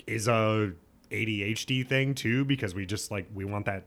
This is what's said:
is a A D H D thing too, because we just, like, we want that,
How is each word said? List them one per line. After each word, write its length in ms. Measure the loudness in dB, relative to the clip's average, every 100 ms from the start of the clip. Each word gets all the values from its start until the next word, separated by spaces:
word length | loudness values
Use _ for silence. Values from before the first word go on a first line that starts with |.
| -6
is 200 | -2 2
a 440 | 4 4 2 0 -4 -16 _ -8
A 160 | -4 -2
D 180 | -2
H 220 | -2 -4 -2
D 180 | -2
thing 300 | 2 2 2
too, 320 | 0 2 2 4
because 280 | 2 0 -4
we 100 | -4
just, 260 | -4 -4
like, 160 | -6 -6
we 120 | -6 -4
want 200 | -2 -2
that, 200 | -4